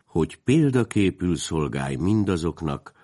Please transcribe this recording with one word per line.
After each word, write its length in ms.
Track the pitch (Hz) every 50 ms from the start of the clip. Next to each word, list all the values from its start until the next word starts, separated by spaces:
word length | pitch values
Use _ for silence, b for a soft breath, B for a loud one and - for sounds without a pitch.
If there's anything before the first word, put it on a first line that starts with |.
| _
hogy 300 | _ - 85 80 78 -
példaképül 1000 | - _ - 131 165 156 139 123 127 113 - - 107 98 92 - - 87 90 85
szolgálj 600 | 78 - - 85 80 73 69 69 69 67 67 67
mindazoknak, 960 | 64 80 95 110 110 101 98 95 82 80 85 78 - 82 76 69 69 - - b b